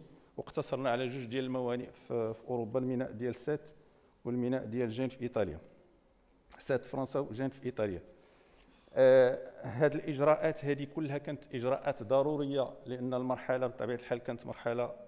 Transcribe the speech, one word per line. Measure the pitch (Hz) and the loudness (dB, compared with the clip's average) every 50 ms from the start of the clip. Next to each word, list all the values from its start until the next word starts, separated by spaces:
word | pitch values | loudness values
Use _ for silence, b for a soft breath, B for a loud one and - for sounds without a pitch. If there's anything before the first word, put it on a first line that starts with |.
| B B B B B B B B | B B B B B B B B
واقتصرنا | - - - - 139 - - 127 135 131 | -10 -8 -4 -6 -4 -2 -2 -2 0 0
على | 117 123 131 123 | 0 0 0 -2
جوج | 123 139 123 | -4 -6 -6
ديال | 110 117 135 131 | -6 -4 -4 -2
الموانئ | 127 127 131 127 120 120 123 127 - | -2 -2 -2 -2 -2 -2 -2 -4 -8
في، | - - - - 127 120 113 110 113 | -12 -14 -8 -4 -2 0 0 -2 -2
في | - - - | -6 -6 -4
أوروبا، | 123 120 117 107 117 131 | -4 -2 -2 -2 -2 -2
الميناء | 127 127 131 123 127 - | 0 0 0 -2 -2 -4
ديال | - 110 120 123 117 | -4 -4 -4 -4 -4
سات | - - - 147 147 - - - b b b b b b b b b b | -4 -2 -2 -2 -2 -4 -10 -20 b b b b b b b b b b
والميناء | 120 120 123 120 123 127 131 - | -4 -2 0 0 2 0 0 -2
ديال | 110 110 123 123 113 | -2 -2 -2 -2 0
جين | 107 117 131 127 | 0 -2 -4 -4
في | - - | -4 -4
إيطاليا، | 120 120 - 113 101 90 76 76 - - - - - _ _ _ _ _ _ _ _ _ _ _ _ - - - | -6 -2 0 0 0 0 -2 -6 -12 -18 -20 -20 -20 _ _ _ _ _ _ _ _ _ _ _ _ -18 -14 -8
سات | - - 135 120 - | -2 0 0 0 -2
فرنسا | - - 135 131 127 - 139 | -2 -4 -4 -4 -2 -2 -2
وجين | 143 - 107 113 135 135 | -2 -2 -4 -4 -4 -4
في | 135 - - | -4 -6 -8
إيطاليا. | 123 - - 107 101 92 85 - - - b b b b b b b b b b b b b b b - - | -6 -2 0 0 0 -2 -4 -8 -12 -20 b b b b b b b b b b b b b b b 4 6
آه، | 131 131 131 131 127 123 131 - - - - - | 8 10 10 10 10 8 6 2 -4 -10 -12 -10
هاد | - 120 104 123 151 147 139 | -8 -6 0 4 4 4 4
الإجراءات | 156 - 165 147 131 143 151 151 - - 160 151 - - | 2 -2 -2 -2 4 6 6 6 6 6 2 0 0 0
هذه | 143 143 135 143 139 - | 0 0 0 -2 -6 -6
كلها | 170 156 139 139 147 | -4 -4 -2 -2 -4
كانت | 143 - 147 120 - - - | -4 -6 -8 -10 -8 -8 -6
إجراءات | 127 117 127 135 131 - 147 131 - 120 | -2 0 2 0 0 0 -2 -2 -2 0
ضرورية، | 101 131 135 139 151 151 143 147 139 139 139 127 - - - - | 2 4 4 4 4 2 0 -2 0 0 0 0 -2 -4 -10 -10
لأن | 120 123 123 123 127 127 | -8 -6 -4 -4 -2 -2
المرحلة | 127 127 127 127 123 - - 127 127 127 123 | 0 0 0 -2 -2 0 0 0 2 0 -2
بطبيعة | 120 - - 110 123 | -2 -2 -4 -4 -4
الحال | 120 - - 123 120 | -4 -4 -4 -4 -4
كانت | - - 120 117 - | -4 -6 -8 -8 -8
مرحلة، | - 113 - - 120 117 120 120 123 - - - | -10 -10 -6 -4 -2 -2 -2 -2 -4 -6 -10 -14